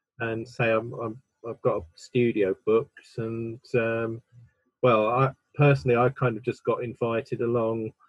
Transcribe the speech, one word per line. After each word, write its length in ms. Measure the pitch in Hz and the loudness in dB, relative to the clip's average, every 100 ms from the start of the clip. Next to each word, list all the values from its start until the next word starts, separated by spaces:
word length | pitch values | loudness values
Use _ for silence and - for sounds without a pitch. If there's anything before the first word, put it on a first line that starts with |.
| _ - | _ -10
and 260 | 113 113 - | -8 -8 -8
say, 240 | - 113 | -2 0
"I'm, 220 | 110 120 | 0 -2
I'm, 280 | 120 113 120 _ _ 117 | -8 -10 -10 _ _ -14
I've 140 | 110 | -4
got 160 | 127 101 | -2 -2
a 40 | 85 | -6
studio 600 | _ - 123 120 107 95 95 | _ -4 0 2 2 0 0
booked." 520 | 107 113 - - - - | 2 0 0 -12 -16 -10
And, 420 | 113 113 113 117 - | -8 -6 -8 -12 -4
um, 460 | 120 113 113 113 113 _ - - _ _ _ | -2 0 -2 -4 -8 _ -20 -20 _ _ _
well, 280 | 123 110 107 | 4 4 4
I 240 | 123 131 - _ | 2 0 -2 _
personally, 420 | - 143 139 131 120 | 2 4 4 2 4
I 120 | 127 | 2
kind 280 | - 127 107 | 2 -2 -2
of 60 | |
just 200 | 120 - | -6 -4
got 200 | - 110 | -4 -4
invited 580 | 120 - 117 113 - 117 | -4 -6 -4 -4 -4 -4
along, 500 | 117 120 113 113 110 - | -2 0 -2 -4 -6 -12